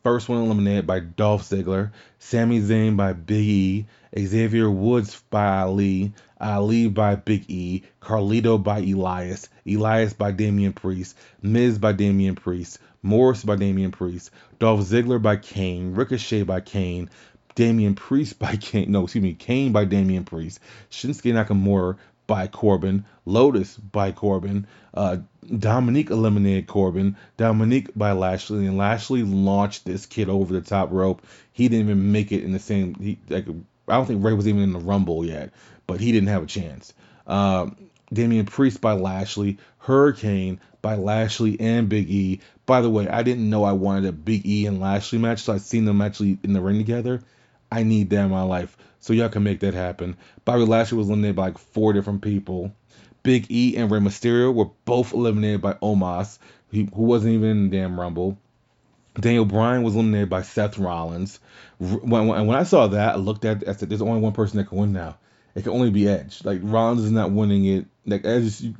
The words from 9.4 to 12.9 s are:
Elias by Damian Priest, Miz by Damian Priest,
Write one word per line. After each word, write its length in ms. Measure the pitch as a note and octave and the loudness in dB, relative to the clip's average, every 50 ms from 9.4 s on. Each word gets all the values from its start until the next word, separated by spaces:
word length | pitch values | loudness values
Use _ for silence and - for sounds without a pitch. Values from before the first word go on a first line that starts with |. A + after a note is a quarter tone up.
| - - _ _ _ G#2 | -12 -18 _ _ _ -4
Elias 460 | G2+ G#2 G#2+ A2 A2 A2+ A2+ G#2 G#2+ | -2 0 0 2 2 2 2 0 -2
by 180 | - G#2 G2+ | -2 -4 -2
Damian 420 | G2 F#2 G#2+ G#2 G2+ G2+ G2+ G2 F#2+ | -2 -2 -2 0 0 0 0 0 -2
Priest, 440 | - - F#2+ F#2+ F#2 F2+ - - - - - _ _ | -4 -4 -6 -4 -4 -6 -10 -14 -20 -20 -20 _ _
Miz 380 | - G2+ A2 A#2+ B2 B2 A2+ G#2 | -4 0 2 2 4 2 2 2
by 140 | G#2 G#2+ G2+ | 2 2 2
Damian 420 | F#2+ G#2 G2+ G2 G2 G2 F#2+ F#2 | 2 2 2 4 4 2 2 0
Priest, 440 | - - G2 F2+ F2+ F2 - - - - _ | -2 -4 -6 -6 -6 -8 -12 -16 -20 -20 _